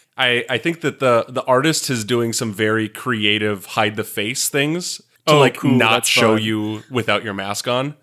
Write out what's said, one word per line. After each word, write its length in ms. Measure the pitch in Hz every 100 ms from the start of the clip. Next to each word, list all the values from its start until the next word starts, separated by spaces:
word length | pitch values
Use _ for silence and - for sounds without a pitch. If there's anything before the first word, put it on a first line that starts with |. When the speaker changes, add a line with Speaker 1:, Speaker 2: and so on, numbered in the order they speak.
| _ -
Speaker 1:
I, 280 | 127 120 123
I 80 | 123
think 240 | 170 165
that 180 | 147 -
the, 260 | 131 117 117
the 140 | 127
artist 460 | 123 127 151 156 -
is 140 | 123
doing 300 | 107 120 117
some 180 | 113 117
very 360 | 98 107 110 107
creative 760 | - 127 113 104 104 107 101 -
hide 280 | - 104 107
the 60 |
face 460 | 101 - 104 127 -
things 480 | 143 147 170 175 - _ _ -
to, 60 |
Speaker 2:
Oh, 60 | 151
Speaker 1:
like, 180 | 131 -
Speaker 2:
cool. 140 | 131
Speaker 1:
not 200 | 127 113
Speaker 2:
That's 180 | 117 -
Speaker 1:
show 260 | 123 113 110
Speaker 2:
fun. 80 |
Speaker 1:
you 380 | 110 110 107 107 -
without 340 | 127 110 101
your 120 | 110 101
mask 320 | 98 104 -
on. 280 | 123 143 147